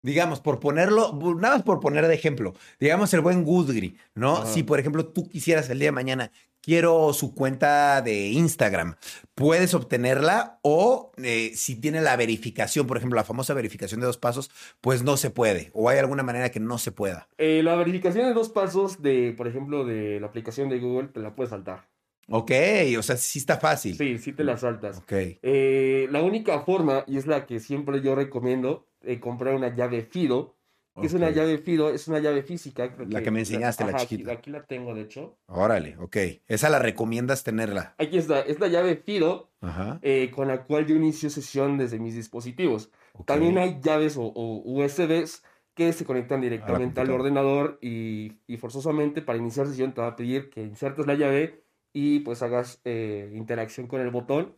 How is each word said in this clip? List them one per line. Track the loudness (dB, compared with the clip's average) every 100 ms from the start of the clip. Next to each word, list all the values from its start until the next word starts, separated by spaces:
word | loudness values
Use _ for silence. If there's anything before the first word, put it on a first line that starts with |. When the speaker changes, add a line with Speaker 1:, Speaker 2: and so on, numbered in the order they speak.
| 0
Speaker 1:
digamos, | 0 2 0
por | -2 0
ponerlo, | 0 4 4 6 4
bu-, | 0 -2
nada | 2 4 4
más |
por | 4 2
poner | 2 4 4
de |
ejemplo, | 4 2 0 -4 -6 -20 _
digamos | 2 4 4
el | 4
buen | 6 4
Gudri, | 4 4 4 0 -2 -8 _
¿no? | -2 2 2
Speaker 2:
Ajá. | 0
Speaker 1:
Si, | 0
por | 2 2
ejemplo, | 2 -2 -2
tú | -4 -4
quisieras | -4 2 2 2
el | 0
día | 0
de |
mañana, | 0 -2 -2 -4 _ _ _
"Quiero | 2 4 6 6 4
su | 2 -4
cuenta | -2 -2 2 4 6 6 4
de | 2 0 2
Instagram", | 2 2 2 2 2 -2 -8 -16 -18 -18
¿puedes | 0 4 4 4
obtenerla? | 2 0 0 2 4 4 2 -2 -2
O, | 2 4 4 2 -2 -8
eh, | -2 0 -2 -4
si | -6
tiene | -2 -2 2
la | 2
verificación, | 2 2 0 -4 -4 -2 0 0
por | -2
ejemplo, | 0 0
la |
famosa | 0 -4 -4
verificación | -2 -4 -8 -8 -2
de | -2
dos | 0
pasos, | -2 -2 -8 -16 -20 _
pues | 0 2
no | 2 2
se | 0
puede, | 2 2 2 -2
o | 0 4
hay | 4
alguna | 2 0
manera | -4 -2 -2
que | -2
no | -4 -4
se | -6
pueda. | -4 -4 -4 -14 -2
Speaker 2:
Eh, | 2 4
la | 4
verificación | 2 2 0 0 2 2
de |
dos | 2 0
pasos | -2 0 0 0 0
de, | 2 4 2 -2
por | -6
ejemplo, | -6 -6 -4
de | -2 -4 -4 -6
la | -6
aplicación | -8 -10 -4 -2
de | -2
Google, | 0 -2 -4
te | -8
la | -10
puedes | -6 -6
saltar. | -6 -10 -14 _ _ _ _ -2
Speaker 1:
Ok, | -2 2 4 4 4 2 2
o |
sea, | 0 -2
sí | -2 -4
está | -2 2
fácil. | 2 0 -2 -2
Speaker 2:
Sí, | -2 -2
sí | -8
te | -2
la | -2 0
saltas. | -2 -4 -10 -12
Speaker 1:
Ok. | -4 -2 -2 -4
Speaker 2:
Eh, | 0 4 4 4 4 2 2
la | 2
única | 2 0 0 0
forma, | 2 2 4 2 0
y | -4
es | 0
la | -2
que | -2 -8
siempre | -6 -6 -2 0
yo | 0
recomiendo, | 0 -2 -2 -2 0 -2 -4 _ _
eh, | -8 -6
comprar | -6 -4 -2
una | 0 -2
llave | -2 -2 -2
Fido, | -4 -2 0 0 -2 _ _ _ _ -6
que | -2
es |
una | 2 2
Speaker 1:
Ok. | 2
Speaker 2:
llave | 2 0
Fido, | 0 2 2
es | 0 -2
una | 0
llave | 2 0
física, | -2 -12 -10 -6 -6
creo | -8 -6
Speaker 1:
La | -4
Speaker 2:
que | 0
Speaker 1:
que |
me | -2
enseñaste, | -2 -2 -2 -2
la | -2
Speaker 2:
ajá, | -2
aquí, | -4 -6
Speaker 1:
chiquita. | -6
Speaker 2:
aquí | -10 -10
la | -16 -12
tengo, | -10 -8
de | -10
hecho. | -12 -14 -18 _ _
Speaker 1:
Órale, | 0 2 2 -2 -12
ok. | -6 -2 -4 -6 _
Esa | 0 2
la | 4
recomiendas | 2 0 -4 -2 -2 -2
tenerla. | -2 -4 -2 -4 -6 -6
Speaker 2:
Aquí | -2 0
está, | 2 0
es | 0 -2
la | 0
llave | 2 2 0
Fido, | -2 0 0 0 -10 _
Speaker 1:
Ajá. | -8 -6 -6 -4
Speaker 2:
eh, | 0 0 0
con | -2 -2
la | -4
cual | -2 0 2
yo | 2
inicio | 2 0 -6
sesión | -6 -6 -2 0 0
desde | -2 -4
mis | -8 -8
dispositivos. | -10 -12 -12 -2 0 0 -6 _ _
Speaker 1:
Ok. | -12 -2
Speaker 2:
También | 2 4 2
hay | 0 0
llaves | 0 2 2 -2
o, |
o | -6 -6 -6 -6
U | -4 -2
S | 0 0 2
Bs | 0 -2 -10 _ _ _
que | 0 0
se | 0
conectan | -4 -4 -2 -2
Speaker 1:
A |
la | -2
Speaker 2:
directamente | -4 -2 -2 0 -2
al | 0
Speaker 1:
computadora. | 0
Speaker 2:
ordenador | 0 2 2 2 0 -4
y, | -8 -6 -6 -6 -10 -14 -14
y | -12
forzosamente | -10 -6 -2 0 -2 -4
para | -4 -4
iniciar | -4 -4 -4
sesión | -2 -4
te | -2
va | -6
a | -6
pedir | -4 -4 -6
que | -12
insertes | -12 -8 -8 -4 -2
la |
llave | 2 2 2 0 -6 _ _ _
y, | -2 0 0
pues, | 0 -6
hagas, | -2 -2 -4 -10
eh, | -6 -4 -4 -8 -10
interacción | -12 -6 -6 -6 -10 -8
con | -4
el | -2
botón | -4 -2 -2 -2